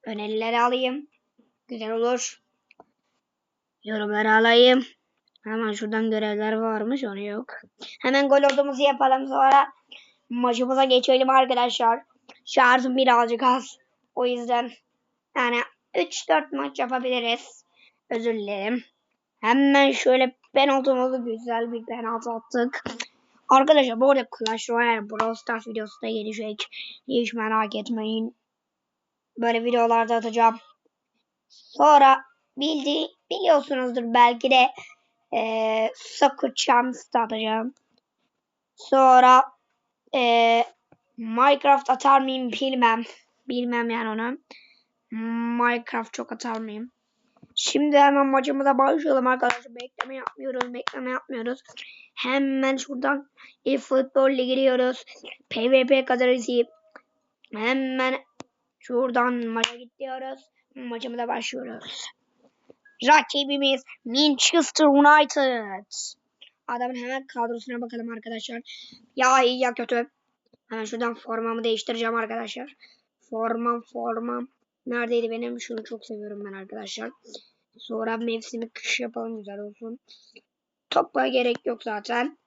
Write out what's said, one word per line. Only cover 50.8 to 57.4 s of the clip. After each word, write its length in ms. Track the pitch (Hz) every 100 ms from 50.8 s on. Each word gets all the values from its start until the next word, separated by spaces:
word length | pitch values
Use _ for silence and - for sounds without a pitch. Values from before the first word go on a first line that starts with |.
| 254 269 254
yapmıyoruz. 480 | 254 - 254 233 262 _ - - - _ -
Hemen 600 | 254 277 277 269 269 269
şuradan 520 | 269 254 269 277 277 _ - _ -
eFootball'e 760 | 269 - 269 262 277 269 262
giriyoruz. 640 | 254 262 269 254 254 247 - - - - _
P 220 | - 233
V 140 | 262 254
P 200 | 269 262
kadar 220 | 247 254
izleyip 400 | 254 233 247 233 _ _ - _ _ _ _